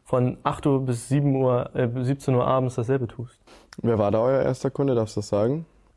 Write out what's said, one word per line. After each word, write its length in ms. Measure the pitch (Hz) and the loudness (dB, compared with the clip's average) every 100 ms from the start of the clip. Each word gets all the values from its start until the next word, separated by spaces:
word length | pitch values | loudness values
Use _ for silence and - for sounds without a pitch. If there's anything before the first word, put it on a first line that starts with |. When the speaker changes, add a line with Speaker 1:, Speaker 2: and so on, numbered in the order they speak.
Speaker 1:
von 340 | - 127 127 - | -2 0 0 -2
acht 220 | 143 - 151 | -6 -2 0
Uhr 180 | 135 | 0
bis 240 | 131 117 - | 0 -4 0
sieben 280 | 139 143 135 | 0 2 2
Uhr, 400 | 131 123 - 139 | 2 0 -2 -2
äh, 120 | 123 127 | -2 -2
siebzehn 300 | 123 135 - | -2 -2 0
Uhr 120 | 123 123 | 0 2
abends 300 | 131 131 127 | 2 0 -4
dasselbe 320 | 113 135 120 | -2 -2 -2
tust. 320 | - 120 _ _ - - - | -8 -14 _ _ -20 -20 -4
Speaker 2:
Wer 180 | 113 110 | 0 2
war 100 | 101 | 4
da 100 | 110 | 2
euer 220 | 123 135 | 2 2
erster 300 | 135 127 139 | 0 -2 -4
Kunde? 240 | - 139 120 | -2 0 0
Darfst 200 | 110 - | 0 -4
du 40 | |
das 100 | 104 | -2
sagen? 380 | 104 113 151 160 _ _ | 0 0 -2 -6 _ _